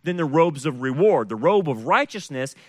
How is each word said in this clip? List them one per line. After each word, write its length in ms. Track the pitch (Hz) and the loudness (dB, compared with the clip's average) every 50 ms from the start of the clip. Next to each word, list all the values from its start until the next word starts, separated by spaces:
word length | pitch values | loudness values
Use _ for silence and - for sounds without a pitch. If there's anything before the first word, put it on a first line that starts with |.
| - | -8
than 140 | 165 180 | -6 -4
the 80 | 175 165 | -2 -2
robes 400 | 143 135 160 165 175 156 139 127 | 0 4 4 4 4 2 -2 -6
of 160 | 156 131 123 | -6 -6 -4
reward. 480 | 127 131 127 147 185 214 185 135 113 98 | -4 -4 0 2 4 4 4 2 0 -2
The 80 | 113 | -4
robe 320 | 107 123 170 208 202 185 151 | 0 2 2 2 2 2 0
of 180 | 127 110 110 | -4 -4 -2
righteousness 680 | 139 196 247 285 - - 208 - - 143 131 131 139 - - - | 0 0 0 0 -2 -6 -14 -12 -10 -8 -8 -8 -8 -10 -16 -20